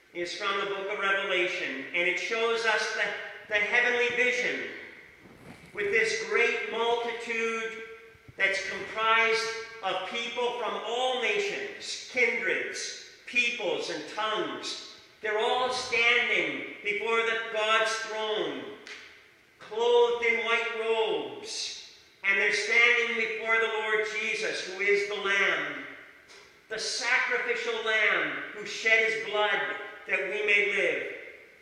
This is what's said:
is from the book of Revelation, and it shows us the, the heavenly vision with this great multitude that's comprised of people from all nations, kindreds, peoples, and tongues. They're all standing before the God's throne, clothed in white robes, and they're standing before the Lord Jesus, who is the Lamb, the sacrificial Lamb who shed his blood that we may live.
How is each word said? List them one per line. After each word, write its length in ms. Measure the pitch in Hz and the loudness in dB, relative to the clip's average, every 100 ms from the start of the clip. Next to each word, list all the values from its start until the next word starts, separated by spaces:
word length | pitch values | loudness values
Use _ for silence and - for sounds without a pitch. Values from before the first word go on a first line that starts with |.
| _ 170 | _ -8
is 180 | 175 | -6
from 260 | - 208 202 | -4 -2 0
the 40 | 196 | -2
book 260 | 196 196 | -4 -4
of 80 | 208 | -2
Revelation, 880 | 196 190 190 180 175 - 147 135 135 | 2 2 2 0 0 -2 -4 -6 -4
and 140 | 175 180 | 0 0
it 100 | 170 | 0
shows 480 | - 226 233 226 220 | -2 0 2 2 2
us 300 | 214 220 220 | 2 0 -2
the, 580 | 202 - - - - | -2 -4 -8 -12 -2
the 60 | 208 | 0
heavenly 480 | 208 240 240 240 240 240 | 2 2 4 2 2 2
vision 460 | 247 240 165 131 - - - - - - - - - - - 202 | 2 2 0 -2 -6 -10 -16 -18 -20 -20 -20 -20 -20 -20 -12 -4
with 160 | 202 | 2
this 340 | 226 220 - - | 4 2 0 0
great 440 | 226 233 - 226 | 2 4 2 -2
multitude 1120 | 226 233 233 233 226 233 226 226 226 226 220 - - - - - - | 0 2 2 0 -4 -4 -2 0 -2 -4 -8 -12 -16 -20 -20 -16 -2
that's 240 | 196 190 - | 0 0 -4
comprised 760 | - - 220 226 226 226 220 - - - - | -6 -6 0 4 4 4 2 0 -6 -10 -8
of 260 | 190 185 190 | -4 -4 -4
people 440 | 233 233 240 240 240 | -4 -4 -2 -2 -2
from 220 | 214 202 214 | -4 -4 -4
all 340 | 240 262 240 | 0 0 0
nations, 880 | 220 208 202 135 135 - - - - | 0 2 0 -2 -6 -8 -10 -10 -6
kindreds, 920 | 247 233 - 180 - - - - - - - - | 0 2 2 0 -2 -4 -6 -8 -10 -14 -18 -2
peoples, 640 | 240 233 220 180 151 165 | 0 2 0 0 0 -2
and 120 | 160 151 214 | -6 -6 -4
tongues. 800 | 214 180 151 - - - - - - - | -2 0 -2 -4 -6 -8 -12 -18 -20 -8
They're 180 | 214 214 | -2 0
all 320 | 233 247 247 | 2 2 2
standing 880 | - - 233 233 240 220 196 160 135 - - | -2 0 2 4 4 2 2 0 -4 -8 -6
before 340 | 208 202 226 226 | -4 -2 0 2
the 200 | 226 220 - | 2 0 -2
God's 380 | 214 214 220 220 | 0 2 4 2
throne, 680 | - - 214 214 208 - 262 - - - - - - - - _ - | 0 -4 -4 -2 0 -2 -4 -10 -12 -14 -16 -16 -20 -20 -20 _ -20
clothed 680 | - 214 240 240 233 233 226 | -8 0 6 8 6 4 2
in 120 | 226 226 | 2 2
white 340 | 226 226 220 | 0 0 -2
robes, 1040 | 226 226 214 156 - - - - - - - - - - 196 | 0 2 2 0 -4 -8 -10 -8 -8 -10 -16 -20 -20 -4 0
and 120 | 208 | 2
they're 140 | 214 | 2
standing 640 | - - 233 240 233 233 226 | 2 2 4 6 4 2 -2
before 400 | 220 220 226 226 | -2 -2 2 2
the 140 | 220 220 | 2 0
Lord 240 | 220 214 214 214 | 0 0 0 -2
Jesus, 420 | 220 214 214 - | -2 -2 -2 -4
who 200 | 185 185 | -6 -2
is 260 | 202 202 202 | 2 4 2
the 120 | 202 | -2
Lamb, 640 | 196 202 190 - - - - - - - - - - - - | 0 2 2 0 -2 -8 -12 -16 -20 -20 -20 -20 -20 -20 -10
the 100 | 220 | -6
sacrificial 960 | - - 240 254 247 240 233 226 226 220 214 | -4 -2 2 2 4 0 0 -2 -2 -2 0
Lamb 520 | 220 208 175 151 - - 208 | 2 4 2 0 -4 -8 -10
who 100 | 208 | -8
shed 460 | - 226 226 220 | -2 4 6 6
his 180 | - 202 | 0 -2
blood 300 | 208 208 196 190 - - - - | 2 2 2 -2 -4 -10 -12 -2
that 140 | 190 | -2
we 220 | 190 202 208 | 0 0 4
may 280 | 196 196 196 | 4 4 2
live. 280 | 170 - - - - - - - | 0 0 -4 -8 -14 -18 -20 -20